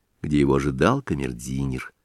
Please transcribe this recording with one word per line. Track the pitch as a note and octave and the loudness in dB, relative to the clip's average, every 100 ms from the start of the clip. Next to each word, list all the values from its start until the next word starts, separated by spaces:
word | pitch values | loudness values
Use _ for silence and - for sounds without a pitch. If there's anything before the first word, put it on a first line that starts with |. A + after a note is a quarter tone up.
| _ _ | _ _
где | - D2 | 0 2
его | C#2 C2+ | 4 2
ожидал | C#2+ C2+ E2 C3+ | 0 2 2 2
камердинер. | - D2 C2 A#1 C2 C2 C2+ B1+ - _ | -2 -4 -4 -8 -8 -4 -4 -4 -10 _